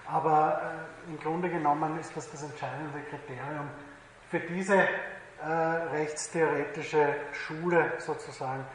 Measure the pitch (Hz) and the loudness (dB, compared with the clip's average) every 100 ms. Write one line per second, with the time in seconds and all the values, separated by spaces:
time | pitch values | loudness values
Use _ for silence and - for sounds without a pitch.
0 | - 160 156 156 156 156 - - - - | -2 0 4 6 6 2 -2 -6 -10 -12
1 | 170 156 156 165 175 165 147 147 156 165 | -12 -6 -2 0 0 2 2 4 2 -2
2 | - 160 - 147 147 - 135 139 151 143 | -6 -8 -8 -10 -10 -8 -8 -6 -8 -8
3 | 139 139 - 123 135 151 143 - - - | -10 -10 -10 -10 -6 -6 -8 -10 -16 -18
4 | - - - 170 165 175 190 196 175 - | -20 -20 -4 -4 -2 -2 4 6 6 2
5 | - - - - 156 165 165 165 165 151 | -6 -10 -14 -8 -2 2 2 2 0 0
6 | 151 - - 170 156 143 143 160 139 156 | 0 -4 -4 2 4 4 0 -4 2 4
7 | 147 151 - - - 156 175 170 147 - | 6 2 -4 -8 -6 -2 4 4 4 0
8 | - 147 - - 135 135 131 | -4 -6 -6 -6 -4 -4 -8